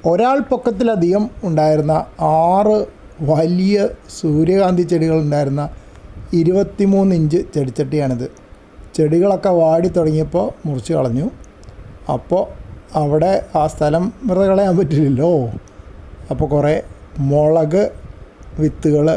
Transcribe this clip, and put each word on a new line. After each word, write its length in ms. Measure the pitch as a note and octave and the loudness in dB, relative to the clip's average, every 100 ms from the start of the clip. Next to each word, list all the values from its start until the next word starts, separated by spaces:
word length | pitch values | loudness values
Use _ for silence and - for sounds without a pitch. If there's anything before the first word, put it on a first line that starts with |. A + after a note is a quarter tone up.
| E3+ | 0
ഒരാൾ 260 | F3 A#3+ C4+ B3 | 2 2 0 0
പൊക്കത്തിലധികം 720 | B3 B3 G3 A#3 G#3+ E3+ G3 A3 - G3 | -2 -2 0 0 2 2 0 -2 -6 -4
ഉണ്ടായിരുന്ന 460 | D#3 D#3 D#3 D3+ D#3 D#3 - D#3+ D#3 E3 | 0 2 2 2 0 -2 -4 0 2 2
ആറ് 320 | F#3+ G#3+ G#3+ G3 - - - C#3+ | 2 2 2 -2 -10 -20 -8 0
വലിയ 460 | D3+ E3 F3+ F#3+ G3+ G3+ - - - | 2 2 2 2 2 0 -4 -16 -6
സൂര്യകാന്തി 680 | D#3+ D3+ D#3+ F#3+ F#3+ F3+ F3 | -2 2 2 2 2 2 0
ചെടികളുണ്ടായിരുന്ന 720 | E3+ D#3+ D#3+ D3+ D3 C#3 C#3+ C#3+ - - - - - - F3 | 0 2 0 0 0 0 -2 -6 -10 -20 -20 -20 -18 -2 0
ഇരുപത്തിമൂന്ന് 760 | E3 F#3 G3+ - G3 G3 G3 F3 | 2 2 0 0 2 4 4 2
ഇഞ്ച് 200 | D#3 E3+ - | 2 0 -2
ചെടിച്ചട്ടിയാണിത്. 720 | D3+ C3 A#2+ C3+ D3+ C#3 B2 B2 - - - - - - - | -4 -4 -4 -2 -2 -2 -4 -6 -12 -20 -20 -20 -20 -12 -2
ചെടികളൊക്കെ 560 | D#3 E3 G3 F#3 F#3+ F3 | 2 2 2 2 2 2
വാടി 280 | D#3+ E3 F3+ F3+ | 4 2 2 0
തുടങ്ങിയപ്പോൾ 500 | D#3 D#3 D3+ E3+ G#3+ - D#3 | 0 0 -2 -2 -4 -6 -6
മുറിച്ച് 260 | C3+ A2 D#3+ | -6 -4 -2
കളഞ്ഞു. 300 | C3 A#2 F#3+ - - - - - - - - | 0 -2 -4 -8 -20 -20 -20 -20 -20 -16 -6
അപ്പോൾ 280 | C3 - F3+ - - - - - D#3 | -6 -2 -2 -2 -8 -18 -18 -8 -4
അവിടെ 320 | D3 D3+ E3+ F#3+ - E3 | 0 0 2 0 -2 -2
ആ 20 | D3+ | -2
സ്ഥലം 300 | - D3+ D#3+ F#3+ - B3+ | 0 0 0 -2 -6 -2
വെറുതെ 200 | F#3 G3 | 0 2
കളയാൻ 240 | F#3+ G3+ F3+ | 2 2 2
പറ്റില്ലല്ലോ. 520 | F3 D3 D3 B2+ D#3+ E3+ A#2+ - - - - - - - - | 2 2 2 2 2 2 -2 -8 -14 -20 -20 -20 -20 -20 -10
അപ്പോൾ 180 | C3 D3+ | -4 0
കുറേ 200 | D3 C#3+ D#3 - - - - C#3 | 0 2 0 -4 -16 -16 -4 0
മുളക് 540 | C#3+ D3+ E3 D#3 F3+ G#3 - - - - - - - | 2 4 2 2 0 0 -4 -20 -20 -20 -20 -16 -2
വിത്തുകൾ 440 | D3+ - D#3+ D3 D3+ | -2 0 0 2 2